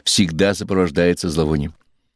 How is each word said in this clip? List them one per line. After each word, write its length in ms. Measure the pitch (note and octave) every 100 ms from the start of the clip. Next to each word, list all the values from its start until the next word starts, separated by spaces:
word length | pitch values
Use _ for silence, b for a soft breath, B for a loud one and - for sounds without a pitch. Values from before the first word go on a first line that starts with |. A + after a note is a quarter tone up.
всегда 500 | - - F2+ D#2+ G2
сопровождается 760 | G2+ G2+ F#2+ F2 C#2+ F2 F2 F2+
зловонием. 440 | D#2 D2+ D2+ D2+ - _ _ _